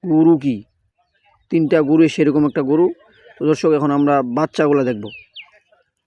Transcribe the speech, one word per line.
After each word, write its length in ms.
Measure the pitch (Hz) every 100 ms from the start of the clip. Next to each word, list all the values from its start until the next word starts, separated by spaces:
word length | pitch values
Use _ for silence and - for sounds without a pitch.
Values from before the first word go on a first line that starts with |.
গরু 300 | 185 156 160 160
কি, 180 | 139 110 104 _ _ _ _ _ _ _ _
তিনটা 260 | 170 156 165
গরু 220 | 143 160 160
সেরকম 340 | - 151 147 147
একটা 140 | 156
গরু। 240 | 135 151 175 339 _ _ -
তো 100 | - 151
দর্শক, 260 | 151 165
এখন 160 | 151 143
আমরা 240 | 143 143 143 127
বাচ্চাগুলো 500 | 123 156 - 151 143
দেখব। 200 | 127 110 104 - - - - _ _ _ _ _